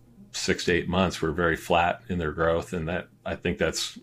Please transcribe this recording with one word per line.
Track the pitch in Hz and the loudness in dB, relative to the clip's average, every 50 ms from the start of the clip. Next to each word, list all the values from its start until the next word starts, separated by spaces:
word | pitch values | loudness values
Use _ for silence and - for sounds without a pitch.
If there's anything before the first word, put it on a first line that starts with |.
| - - - - - - | -20 -20 -20 -20 -18 -12
six | - - - 95 92 - - | -8 -4 -2 -2 -2 0 2
to | 92 | 2
eight | 87 85 - 85 | 2 2 2 0
months | 87 95 95 85 - - | 2 2 2 2 0 0
were | 80 80 | -2 -2
very | 73 87 87 82 80 | 0 2 2 2 2
flat | - - - 85 82 85 87 - - - - | 0 0 2 4 4 4 2 0 -2 -6 -6
in | 90 87 | -4 -2
their | 82 76 | -2 -2
growth. | - 82 82 82 85 82 73 - | -2 0 2 2 2 0 -2 -4
And | 92 85 78 80 | -6 -6 -4 -4
that, | 90 87 - - - _ - | -4 -4 -6 -10 -16 _ -8
I | 92 85 | -8 -6
think | - - 90 87 - | -4 -2 -2 0 0
that's, | 85 80 78 - - - - - | 0 0 0 -2 -6 -6 -8 -8